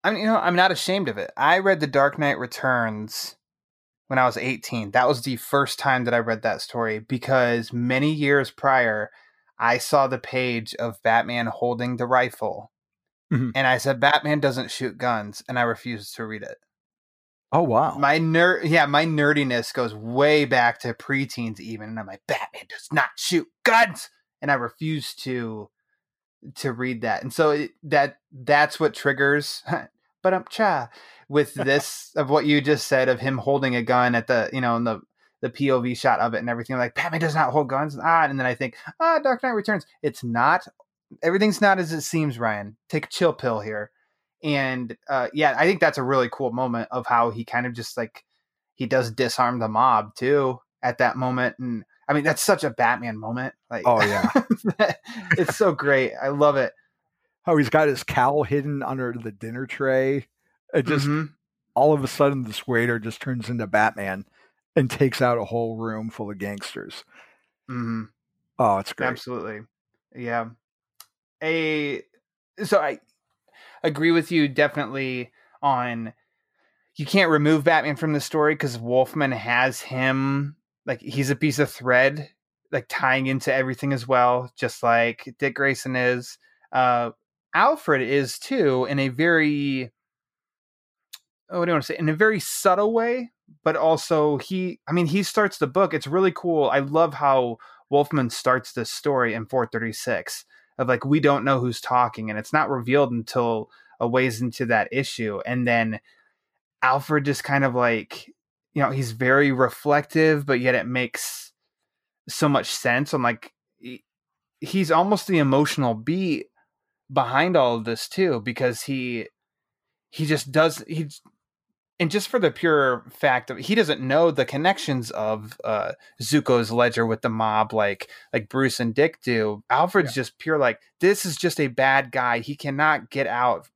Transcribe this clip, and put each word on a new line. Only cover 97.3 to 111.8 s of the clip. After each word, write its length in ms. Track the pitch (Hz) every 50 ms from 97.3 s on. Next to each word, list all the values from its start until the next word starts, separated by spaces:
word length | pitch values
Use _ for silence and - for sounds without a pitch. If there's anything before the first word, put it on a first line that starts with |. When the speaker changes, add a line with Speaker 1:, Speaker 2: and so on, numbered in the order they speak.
| 135 131 123 120 113 _ - - - _ _ _
Speaker 1:
Wolfman 400 | 139 143 147 - - 143 127 113
starts 420 | - - - 131 127 127 123 -
this 180 | - 123 113 -
story 440 | - - - 147 139 131 120 117 107
in 120 | 113 110
four 220 | - - 127 117
thirty-six 800 | - - 113 117 113 104 - - 131 113 85 - - - - - _ _ _ _ _ _ -
of, 80 | 131
like, 180 | 120 127 117 -
we 140 | 135 147 156
don't 260 | 143 147 143 135 107
know 140 | 139 135 127
who's 200 | 123 123 113 -
talking, 520 | - - 127 123 123 117 - - 110 110
and 80 | 107 107
it's 120 | 110 -
not 160 | - 156 147
revealed 440 | 104 135 127 117 120 131 147 143 123
until 580 | 120 117 110 - - 131 120 117 113 110 107 _ _ _ _ _ _ _
a 80 | -
ways 340 | 120 120 127 127 127 110 110
into 240 | 127 120 113 - 131
that 220 | 117 117 107 104 -
issue. 480 | 117 135 135 - - - 113 107 101 98 -
And 220 | 110 123 127 123
then 320 | 123 117 117 113 110 107 101 _ _ _ _ _ _ _ _ _ _ _ _ _ _ _ _
Alfred 440 | - 127 127 143 139 - 151 147 139
just 180 | 143 139 - -
kind 200 | - 139 139 139
of, 120 | 131 120
like, 580 | 123 123 120 117 110 - _ - - - - _ _ _ _ _ _ _ _ _
you 80 | 151
know, 80 | 139 113
he's 220 | 135 135 131 117
very 400 | 110 113 127 127 135 143 147 139
reflective, 960 | 135 123 131 120 - - - 147 143 147 147 _ - 160 160 156 156 147 143
but 120 | 143 135 123
yet 140 | 123 127 123
it 140 | 117 82
makes 640 | 120 127 127 123 117 - - - - - - - - _ _ _ _ _ _